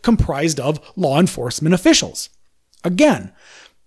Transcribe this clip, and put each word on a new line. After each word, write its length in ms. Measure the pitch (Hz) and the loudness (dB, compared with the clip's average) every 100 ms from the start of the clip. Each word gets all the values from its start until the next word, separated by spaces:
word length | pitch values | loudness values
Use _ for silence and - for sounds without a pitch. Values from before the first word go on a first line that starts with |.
comprised 560 | - 226 - 139 165 143 | 0 0 0 -2 -2 -2
of 200 | 131 156 - - | -4 -4 -8 -4
law 240 | 160 139 | 0 2
enforcement 540 | 180 - 123 - 156 | 2 0 -8 -4 0
officials. 560 | 180 320 302 - - - _ _ _ _ _ | 2 4 2 0 -10 -14 _ _ _ _ _
Again, 500 | 175 180 302 151 95 _ - - - _ | -6 2 2 2 -4 _ -20 -20 -20 _